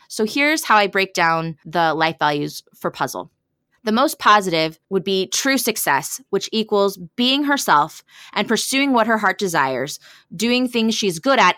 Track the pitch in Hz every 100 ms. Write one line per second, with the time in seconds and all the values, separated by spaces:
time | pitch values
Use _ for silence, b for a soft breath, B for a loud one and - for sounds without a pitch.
0 | b - 214 285 294 311 - 214 202 196
1 | 190 - 165 165 165 160 - 175 165 156
2 | 160 160 151 147 147 - - _ 170 -
3 | 139 - 156 _ _ _ _ _ 220 220
4 | 277 - 226 208 185 165 160 160 - 190
5 | 196 190 185 - 262 269 - 214 - 139
6 | - - _ 196 - 220 214 208 202 190
7 | 175 - 247 277 285 277 - 151 156 -
8 | B B B - 208 220 - 269 277 240
9 | 220 220 208 190 196 165 135 127 143 -
10 | B B B 165 233 247 254 240 220 220
11 | 196 165 269 262 180